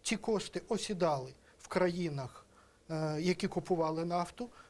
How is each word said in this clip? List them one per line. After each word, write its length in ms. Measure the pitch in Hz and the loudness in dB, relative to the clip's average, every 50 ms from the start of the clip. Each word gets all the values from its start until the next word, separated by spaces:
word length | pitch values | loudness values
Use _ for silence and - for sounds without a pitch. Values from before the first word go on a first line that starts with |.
| - | -4
ці 140 | - 226 | -2 -2
кошти 440 | 190 - 233 220 185 - - - 180 - | 0 0 0 0 0 0 -2 -6 -6 -4
осідали 640 | - 226 208 - - 208 170 180 160 147 135 127 131 - - - - - - | -2 -2 -2 -2 -2 0 2 2 2 2 2 -2 -6 -12 -18 -20 -20 -20 -16
в 80 | - | -6
країнах, 800 | - - 185 185 175 170 185 175 160 143 143 165 - - - - - - - - - _ _ _ - | -2 2 2 4 4 2 0 -2 -2 -2 -4 -6 -6 -10 -14 -20 -20 -20 -20 -20 -20 _ _ _ -6
е, 280 | 160 156 156 156 151 151 | -2 -2 0 0 0 2
які 260 | 165 180 175 - 202 | 2 2 2 2 0
купували 580 | 190 - 180 175 - 185 165 160 156 160 160 165 | -2 0 0 0 2 2 2 2 2 0 0 -2
нафту, 440 | 175 175 175 175 - - - 247 233 - - - | 0 0 0 0 -2 -4 -8 -10 -10 -10 -16 -20